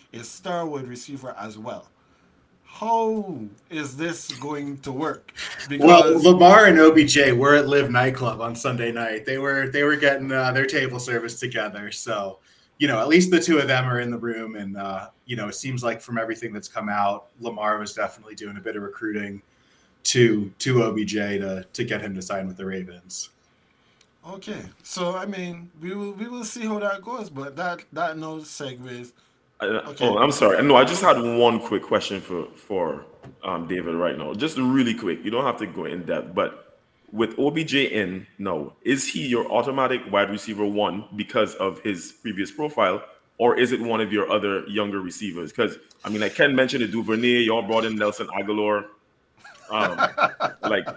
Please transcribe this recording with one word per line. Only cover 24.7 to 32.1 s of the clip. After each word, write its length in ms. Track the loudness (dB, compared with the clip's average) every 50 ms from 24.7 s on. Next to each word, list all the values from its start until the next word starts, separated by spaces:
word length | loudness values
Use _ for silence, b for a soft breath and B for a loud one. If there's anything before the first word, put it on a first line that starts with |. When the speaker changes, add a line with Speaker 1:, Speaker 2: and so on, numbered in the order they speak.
| -20 _ _
Speaker 1:
so 320 | -14 -8 -4 -4 -4 -4
I 100 | -4 -6
mean, 460 | -8 -8 -8 -8 -10 -10 -12 -16 -20 _ -14
we 140 | -10 -10 -8
will, 160 | -8 -8 -10
we 160 | -10 -10 -12 -10
will 160 | -10 -10 -10
see 220 | -10 -10 -8 -6
how 120 | -6 -4 -4
that 220 | -4 -4 -4 -6
goes, 280 | -8 -10 -10 -10 -10 -12
but 260 | -12 -12 -12 -12 -10
that, 240 | -8 -6 -6 -8 -8 -12 _ -8
that 240 | -6 -4 -4 -4 -6
no 220 | -10 -10 -12 -12
segues. 760 | -14 -14 -14 -12 -10 -12 -12 -12 -14 -14 -14 -14 -14 -16 _ _ _ _ _ _ _ _ _ _
Speaker 3:
I, 40 | -4
Speaker 1:
Okay. 420 | -4 -2 -4 -4 -8 -6 0 2 2
Speaker 3:
oh, 100 | 4 4
I'm 140 | 4 4
sorry. 300 | 4 4 4 4 6 4
No, 140 | 6 8 8
I 80 | 8 8
just 180 | 6 4 2
had 180 | 6 6 6 6
one 400 | 4 0 2 4 6 6 4 2
quick 220 | -2 -2 -4 -4
question 400 | -2 0 -2 -2 0 -2